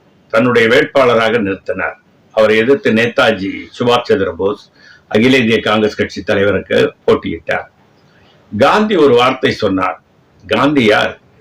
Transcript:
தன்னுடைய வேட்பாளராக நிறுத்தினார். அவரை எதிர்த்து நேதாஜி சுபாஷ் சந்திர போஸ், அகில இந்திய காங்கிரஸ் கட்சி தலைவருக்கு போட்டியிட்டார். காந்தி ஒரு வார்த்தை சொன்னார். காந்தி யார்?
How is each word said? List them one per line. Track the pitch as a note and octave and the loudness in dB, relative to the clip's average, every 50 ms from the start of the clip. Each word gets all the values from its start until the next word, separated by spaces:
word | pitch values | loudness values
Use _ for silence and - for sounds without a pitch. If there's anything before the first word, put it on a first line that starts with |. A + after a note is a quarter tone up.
| _ _ _ _ _ _ - | _ _ _ _ _ _ 0
தன்னுடைய | A2 B2 B2 A#2 A#2 A2+ | 0 0 2 2 2 2
வேட்பாளராக | A2+ B2 C#3+ D#3 - - C#3 C3 A#2+ A#2 A2+ A2+ A2 A2 A#2+ | 4 2 2 0 2 0 2 2 2 2 2 2 0 0 -2
நிறுத்தினார். | G#2 F#2+ F#2+ - - - F#2 F#2 E2 - - - _ _ _ _ _ _ _ | -2 -4 -6 -8 -8 -8 -8 -6 -6 -8 -10 -14 _ _ _ _ _ _ _
அவரை | A2 A2 G#2+ A2 | 0 2 4 2
எதிர்த்து | A2 A2+ B2+ C#3 C3+ - B2 | 2 2 2 2 2 2 0
நேதாஜி | A2 A2+ A#2+ A#2 - C3+ B2+ A2+ G#2 F#2 F#2+ G2 - - - - | 0 0 0 0 0 0 0 0 0 -2 -6 -8 -8 -10 -14 -16
சுபாஷ் | - - A#2+ A#2+ A#2+ A#2 - | -8 -4 0 0 0 0 0
சந்திர | - A2 F#2+ G2 F2+ | 0 0 0 0 -4
போஸ், | E2+ E2 F#2+ G2+ G#2 - - _ _ _ _ - - _ _ | -4 -4 -4 -4 -4 -6 -12 _ _ _ _ -20 -20 _ _
அகில | _ - G#2+ A#2 C3 C3 | _ 0 2 2 4 2
இந்திய | C3+ A#2 A2+ A2+ - | 2 2 2 0 0
காங்கிரஸ் | - A2 G#2+ A2 G#2+ G#2 - | 0 0 0 0 0 -2 -2
கட்சி | - G#2 - - - | -4 -6 -6 -8 -10
தலைவருக்கு | F#2 - G#2 G2+ G2 G2+ F#2 F#2+ - - G#2+ A2+ - - - _ _ | -6 -4 -2 0 0 0 0 -2 -4 -2 0 0 0 -2 -4 _ _
போட்டியிட்டார். | - A2 - - F#2+ E2+ E2 - - F#2+ F2+ - - _ _ _ _ _ _ _ _ _ _ _ _ _ _ _ _ G#2+ | 0 0 0 -2 -8 -10 -10 -8 -6 -6 -6 -8 -12 _ _ _ _ _ _ _ _ _ _ _ _ _ _ _ _ -2
காந்தி | G2+ C3+ D#3 F#3 G#3+ G#3+ G#3+ G#3 | 0 0 2 2 0 0 0 2
ஒரு | D#3+ D3 C3+ A#2+ | 2 2 4 4
வார்த்தை | A#2+ B2 C3 C3 - - B2 | 4 2 0 -2 -2 -4 -4
சொன்னார். | - - G#2+ G2 F#2+ F#2 F#2 F#2 F#2 - _ _ _ _ _ _ _ _ - | -4 -4 -4 -2 -2 -2 -2 -4 -6 -10 _ _ _ _ _ _ _ _ -6
காந்தி | F#2 G#2+ A2+ C3 D3 D3+ C#3 A2+ | -4 -2 0 0 2 2 2 2
யார்? | G#2 A2 B2 A#2 G#2+ - - _ _ _ _ | 4 2 2 0 -2 -6 -12 _ _ _ _